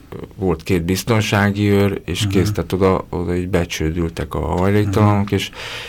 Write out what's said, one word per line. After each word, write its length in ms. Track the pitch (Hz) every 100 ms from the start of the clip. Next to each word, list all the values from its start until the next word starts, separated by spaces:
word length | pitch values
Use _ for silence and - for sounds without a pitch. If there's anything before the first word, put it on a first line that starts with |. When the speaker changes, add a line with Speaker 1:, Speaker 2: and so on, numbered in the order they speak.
| - - - -
Speaker 1:
volt 280 | 92 80
két 200 | - 90
biztonsági 840 | 85 92 - 110 107 104 101 101 104
őr, 320 | 101 101 95 -
és 160 | 87
Speaker 2:
Mhm. 80 | 101
Speaker 1:
kész, 200 | 98 90
tehát 200 | 101 82
oda, 320 | 92 95 90 -
oda 260 | 90 87 90
így 140 | 90
becsődültek 840 | 90 85 - 80 82 82 82 76
a 60 | 82 73
hajléktalanok, 800 | 87 95 104 104 107 104 101 101
Speaker 2:
Mhm. 80 | 98
Speaker 1:
és 160 | - - - -